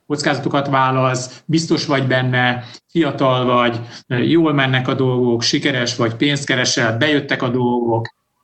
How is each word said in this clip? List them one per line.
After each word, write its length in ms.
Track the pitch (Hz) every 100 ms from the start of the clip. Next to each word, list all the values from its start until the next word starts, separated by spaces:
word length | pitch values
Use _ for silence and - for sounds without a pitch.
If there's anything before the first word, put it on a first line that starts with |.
| -
kockázatokat 600 | 147 156 135 - 143 139
vállalsz, 760 | 135 131 131 131 131 - -
biztos 420 | - 160 165 165 -
vagy 200 | 135 127
benne, 580 | 127 127 127 123 120 - - _
fiatal 540 | 170 147 131 139 127
vagy, 360 | 127 123 120 113 - - -
ö, 100 | 123
jól 360 | 131 160 160
mennek 360 | 143 131 131 131
a 60 |
dolgok, 480 | 127 131 123 123 117
sikeres 540 | - 147 147 131 120 -
vagy, 180 | 113
pénzt 300 | 113 147 143
keresel, 540 | - 131 123 - 117 113
bejöttek 440 | 151 143 143 135
a 60 | 127
dolgok, 680 | 127 123 123 117 113 117 _ _ _